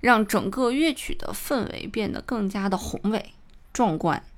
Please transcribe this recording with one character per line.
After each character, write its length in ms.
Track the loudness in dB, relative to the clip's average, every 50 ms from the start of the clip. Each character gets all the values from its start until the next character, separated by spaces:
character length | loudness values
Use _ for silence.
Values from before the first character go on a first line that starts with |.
让 240 | 8 6 6 6 6
整 240 | 2 2 0 0 0
个 200 | -2 0 0 2
乐 240 | 2 2 2 2 0
曲 180 | -2 -4 -6 -6
的 160 | -6 -6 -6 -8
氛 360 | -8 -4 -2 -2 -2 -2 -4 -6
围 160 | -8 -10 -8
变 220 | -4 -4 -4 -2
得 120 | -4 -6 -6
更 260 | -6 -4 -2 -2 -2
加 200 | -2 -2 0 0
的 80 | 0
宏 340 | 0 -2 -4 -8 -4 -2 -2
伟、 220 | -2 -2 -4 -6 -16 -20 -20 -20 -20 -20 -20 -14 0
壮 260 | 2 2 2 2 2
观。 240 | 2 0 0 0 -4 -12 -20